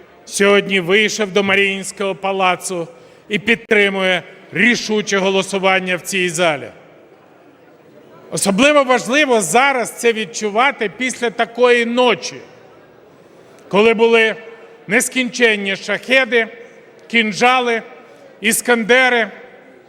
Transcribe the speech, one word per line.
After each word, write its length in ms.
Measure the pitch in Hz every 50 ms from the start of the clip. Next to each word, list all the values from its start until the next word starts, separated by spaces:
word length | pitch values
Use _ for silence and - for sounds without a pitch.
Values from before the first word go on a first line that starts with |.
| - - - - -
сьогодні 540 | - - - 196 202 202 202 170 180 196 190
вийшов 520 | 170 170 196 220 214 202 - 220 214 190
до 120 | 180 202 202
Маріїнського 720 | 196 196 202 202 190 196 196 185 - - - 202 196 185
палацу 720 | 196 - 190 196 190 190 185 180 175 - - 185 170 165 - - - - - - - _
і 120 | - 208 185
підтримує 840 | 202 214 226 - - - 226 208 202 196 196 190 190 185 185 170 - - - - - -
рішуче 640 | - 160 214 240 226 - - - 214 214 208 208 202
голосування 800 | 196 185 196 190 190 190 190 202 190 185 190 190 190 185 185 180
в 60 | 165
цій 280 | - - 196 190 180 180
залі. 380 | 156 170 180 165 147 131 120 101 - - - - - - - - - _ _ _ _ _ _ - _ _ - - - _ _ - - - - - - - - -
Особливо 520 | - 165 - 196 190 190 269 294 294 285 269
важливо 580 | 254 254 233 - 202 254 302 302 269 240 220
зараз 500 | 190 151 180 240 269 285 262 247 214 -
це 220 | - - - 233 220
відчувати 760 | 220 220 - - - 214 208 196 226 262 285 - - 226 190 156
після 320 | - 254 254 - - 240 233
такої 560 | - - 233 226 - 240 247 247 240 240 233
ночі, 500 | 233 240 247 254 240 196 165 - - 143 123 - - - - - - - - - _ - - - - - _ - - - - - - - - -
коли 260 | - 175 196 214 226 226
були 420 | 214 233 233 233 226 220 220 202 - - - - - - - - - -
нескінченні 880 | 165 202 247 240 - - 254 247 240 - - 247 226 214 202 196 196 196
шахеди, 720 | - - 208 202 - - - 254 269 262 214 247 233 220 220 - - - - - - - - - - -
кінжали, 720 | - 226 233 220 214 180 156 240 247 254 262 247 240 233 220 - - - - - - - - - - - -
іскандери, 840 | 196 220 - - - - 240 233 220 180 240 254 262 247 247 233 214 196 - - - - - - - - - - -